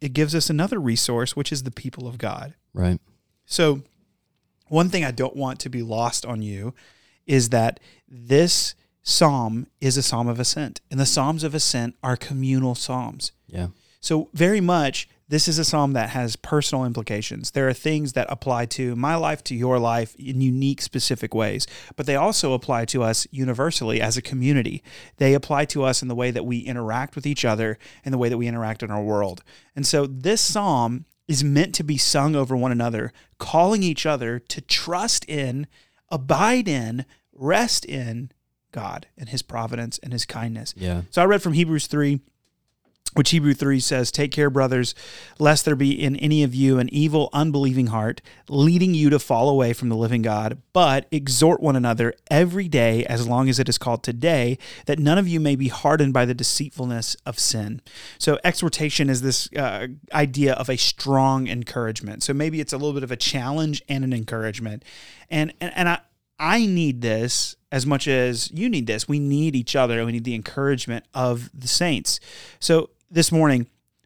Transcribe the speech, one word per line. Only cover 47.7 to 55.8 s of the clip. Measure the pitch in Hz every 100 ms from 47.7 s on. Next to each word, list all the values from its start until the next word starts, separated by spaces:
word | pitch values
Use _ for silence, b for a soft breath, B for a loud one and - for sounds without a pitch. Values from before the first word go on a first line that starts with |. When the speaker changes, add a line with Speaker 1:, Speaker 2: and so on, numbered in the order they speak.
| 127 120
Speaker 1:
heart, | 113 110 - b b b
leading | 143 156 175 185
you | 160 147
to | 143
fall | - 117 135
away | 139 120
from | 117 123
the | 113
living | 113 120
God, | 110 107 110 131 _
but | 185 156 135 -
exhort | 151 139 123 160 175
one | 151 131
another | 120 113 117 - -
every | 151 175 185 180
day | 143 113 113 123
as | 120 120
long | 123 131
as | 127
it | 120
is | -
called | 123 117
today, | - 117 160 147 120 131 B B B
that | 147
none | 147 185
of | 180
you | 160
may | 151
be | 135 135
hardened | -